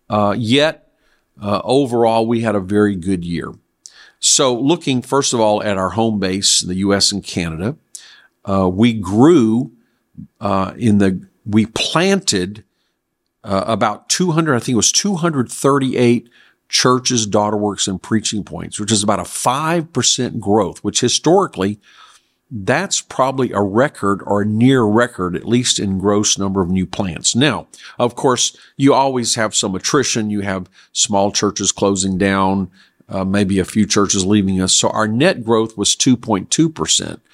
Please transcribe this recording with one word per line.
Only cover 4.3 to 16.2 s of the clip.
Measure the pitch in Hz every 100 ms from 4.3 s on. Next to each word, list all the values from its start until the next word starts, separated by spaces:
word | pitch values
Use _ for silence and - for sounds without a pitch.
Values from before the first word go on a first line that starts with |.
| - 135
looking, | 120 139 175 151 127
first | - 135 139
of | 120
all, | 107 107
at | 107 95
our | 92
home | 92 113 104
base | 92 95 95 -
in | 90
the | 92
U | 98
S | 98 -
and | 98
Canada, | - - 85 80 101 156 _ - - - _ _
uh, | - 98 92
we | 92 120
grew, | 110 92 104 143 175 110 113 147 _ _ _ _ - - -
uh, | 101 98 95 -
in | 117 104
the, | 98 92 - _ 110
we | 104 107
planted, | - - 160 190 196 - 95 92 104 - _ _ _ _ _ _ _
uh, | 104 98 110
about | 110 110 104 -
two | - 185
hundred, | 160 160
I | 123
think | 123
it | 117
was | -
two | - 202 180
hundred | 170 143 117
thirty-eight | - 143 139 131 - 123 120